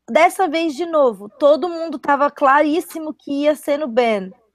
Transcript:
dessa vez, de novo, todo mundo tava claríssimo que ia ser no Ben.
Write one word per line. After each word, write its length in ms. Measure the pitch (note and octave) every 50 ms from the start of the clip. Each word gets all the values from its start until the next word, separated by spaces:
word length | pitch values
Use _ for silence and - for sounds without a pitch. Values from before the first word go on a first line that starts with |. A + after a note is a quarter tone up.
| _ -
dessa 380 | A#3 D4+ E4 F#4 F4 - F#4+
vez, 280 | E4 C#4 E4 E4+ E4 C4+
de 120 | B3+ F4
novo, 420 | E4+ D#4+ D4+ C#4 B3 G#3+ F#3 G3+ G#3
todo 400 | _ - D#4 C#4+ D4+ C4+ C#4 F4+
mundo 300 | E4+ E4 E4 E4 D4+ D4
tava 320 | - - C#4+ B3+ C#4+ C#4+
claríssimo 800 | C#4+ - D4 C4+ C4+ D4 D4+ D4+ D4 E4+ - - - E4 D#4 D#4 -
que 300 | _ - D4 C#4+ C#4 D4
ia 120 | D4 D4+
ser 220 | - - - C#4+
no 100 | D4 D#4
Ben. 460 | C4 A3+ B3 B3 A#3 A3 G3+ F#3 F#3+ F#3+ _ _ _